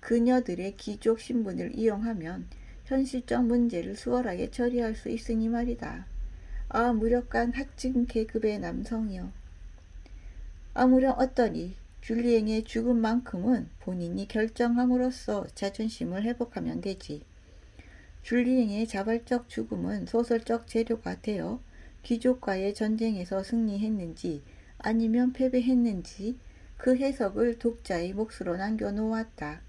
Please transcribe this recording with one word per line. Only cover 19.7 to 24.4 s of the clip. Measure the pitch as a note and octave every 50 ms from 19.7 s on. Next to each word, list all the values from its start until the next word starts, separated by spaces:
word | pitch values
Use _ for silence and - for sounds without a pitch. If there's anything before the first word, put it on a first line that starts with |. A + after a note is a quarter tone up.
| - F#3 F3 F3+ G#3 G#3 F3+
소설적 | F3+ - A3+ A#3+ - A#3+ A3+ A3+ - A#3+ A#3 A#3
재료가 | - - A3+ A3+ A3+ A#3 A3 - F3 F#3 -
되어 | - G#3+ G#3 F#3 D#3+ F3 A3 B3+ - - - - - - - -
귀족과의 | - - A#3+ A#3 - B3+ B3+ B3+ - - G3 F#3+ F#3+ G3+ G#3
전쟁에서 | - A3 G#3+ A3 A3 A3+ A3+ A3 F#3+ F3+ F3+ G3 F#3+
승리했는지 | F#3+ - A#3 A#3 A3+ G#3+ G3+ G3+ G#3+ A3 A3 G3+ F3 E3 E3 - - F3+ D#3+ C#3+